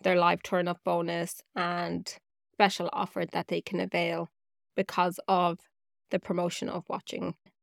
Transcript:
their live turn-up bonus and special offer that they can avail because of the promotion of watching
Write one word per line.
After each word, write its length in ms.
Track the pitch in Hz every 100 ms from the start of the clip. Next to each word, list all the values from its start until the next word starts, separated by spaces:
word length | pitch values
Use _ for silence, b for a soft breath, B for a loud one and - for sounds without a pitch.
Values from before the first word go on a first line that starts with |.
their 120 | 185 180
live 260 | 175 175
turn-up 380 | - 185 175 175 -
bonus 560 | 175 170 170 170 - -
and 640 | - 175 175 170 170 - - _ _ _
special 360 | - 202 - 175
offer 320 | - 185 - 170
that 220 | 170 -
they 100 | 170
can 180 | - 180
avail 520 | 185 175 170 170 170 _ _ _ _
because 460 | - 190 - 180 180 -
of 320 | 185 175 170 _ _ _ _ -
the 80 | 185
promotion 500 | - 180 175 - -
of 180 | 180 -
watching 480 | 185 - - 175 - _ _